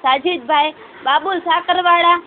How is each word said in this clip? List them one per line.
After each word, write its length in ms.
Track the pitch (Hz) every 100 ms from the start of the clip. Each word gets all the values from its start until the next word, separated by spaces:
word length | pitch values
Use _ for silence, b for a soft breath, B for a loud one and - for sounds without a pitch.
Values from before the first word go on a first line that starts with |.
સાજીદભાઈ, 720 | 262 269 311 349 240 302 311 - - -
બાબુલ 360 | - 285 330 370 349
સાકરવાળા 680 | 330 349 359 359 339 339 349